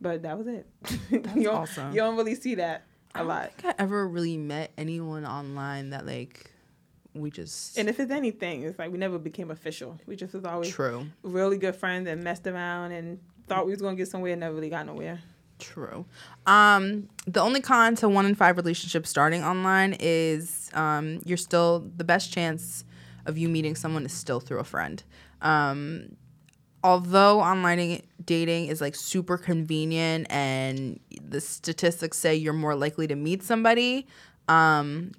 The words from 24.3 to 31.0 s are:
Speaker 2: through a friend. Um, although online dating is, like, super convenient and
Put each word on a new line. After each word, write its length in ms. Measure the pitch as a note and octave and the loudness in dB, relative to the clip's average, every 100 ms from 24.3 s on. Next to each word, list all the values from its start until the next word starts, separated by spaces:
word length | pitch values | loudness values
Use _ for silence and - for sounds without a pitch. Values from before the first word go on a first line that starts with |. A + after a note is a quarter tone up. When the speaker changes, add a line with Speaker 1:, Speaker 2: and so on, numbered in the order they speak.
| B2 | -4
Speaker 2:
through 220 | B2+ B2 | -4 -6
a 40 | |
friend. 380 | B2+ - D2+ F2 - - - - | -6 -4 -6 -8 -16 -20 -20 -4
Um, 760 | D#3 D3+ C#3+ C#3+ D3 D#3+ - - - _ _ _ _ _ | 2 2 2 -2 -8 -10 -14 -20 -20 _ _ _ _ _
although 560 | F#3 F3+ F3 F#3+ G3+ G#3 | 4 4 6 8 8 8
online 600 | F3 F#3 F3+ F3 F3 F3 - - | 6 4 4 2 0 -4 -8 -10
dating 420 | E3+ E3 E3 E3 E3+ | 0 2 2 0 -2
is, 120 | D#3+ | -2
like, 140 | D3+ | -4
super 420 | D#3 - F#3+ F3+ F3+ | -4 -4 -2 0 -2
convenient 880 | - E3 D#3 D#3 D#3+ D#3+ E3 D#3+ - | 0 0 0 -2 0 0 0 0 -2
and 720 | C#3+ C3+ C3 C3 C3+ C3 - | -2 0 0 -2 -4 -6 -8